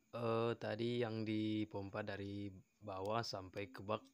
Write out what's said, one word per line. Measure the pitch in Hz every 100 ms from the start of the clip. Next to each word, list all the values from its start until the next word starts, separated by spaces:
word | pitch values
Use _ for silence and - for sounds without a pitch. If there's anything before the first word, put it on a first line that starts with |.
| _
Eh, | - 113 113 117 113
tadi | 110 107 120 120
yang | 117 110
dipompa | 110 110 107 107 107 101 98 107
dari | 104 98 101 101 101 95 - _
bawah | 104 95 98 110
sampai | 113 101 92 104 101
ke | -
bak | 101 110 -